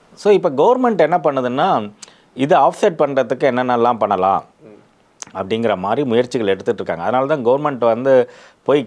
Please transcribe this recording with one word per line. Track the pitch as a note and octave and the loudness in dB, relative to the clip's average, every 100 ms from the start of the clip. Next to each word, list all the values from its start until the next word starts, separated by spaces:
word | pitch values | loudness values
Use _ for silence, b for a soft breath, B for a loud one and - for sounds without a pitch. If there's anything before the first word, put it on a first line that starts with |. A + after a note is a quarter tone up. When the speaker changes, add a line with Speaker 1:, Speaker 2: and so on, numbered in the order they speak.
| - | -20
Speaker 1:
So, | - G3+ | -4 2
இப்ப | G3 F3 | 2 2
கவர்மெண்ட் | C3 F3+ B3+ B3 G#3 | 2 2 2 0 2
என்ன | D3+ F3 | 0 0
பண்ணுதுன்னா, | D#3 C3+ B2 B2+ F#3 D3 G#2 - B B B | -2 -2 -2 -2 0 0 -4 -12 B B B
இதை | - C#3 E3+ | -6 0 4
ஆஃப்செட் | D3 F3+ G#3 E3 | 2 2 0 0
பண்றதுக்கு | C#3+ C3+ A#2+ C3 | 0 0 -2 0
என்னென்னலாம் | C#3+ B2 B2+ A#2+ A#2 A#2 | 0 0 0 0 0 0
பண்ணலாம் | G#2 G2 F#2+ F#2 - _ | 0 2 2 0 -4 _
Speaker 2:
ம். | G#2+ G#2 _ _ _ _ - | -20 -20 _ _ _ _ -14
Speaker 1:
அப்படிங்கிற | - F#2+ A2+ A#2 G2 | -10 -6 -2 0 -2
மாதிரி | G2 A#2+ | -2 -2
முயற்சிகள் | C#3+ A#2 B2 C3+ G#2 | 0 0 0 -2 -2
எடுத்துட்டு | G2 - G#2+ | -2 -2 -4
இருக்காங்க. | F#2+ E2 F2 B2 | -6 -6 -2 -2
அதனால | C3+ D3+ | -2 -2
தான் | A#2 | 0
கவர்மெண்ட் | C3+ D3+ C3 | 0 -2 -2
வந்து | A#2 A2+ C3+ C3 B2 B B B | 0 0 2 2 2 B B B
போய் | - C#3+ | -2 0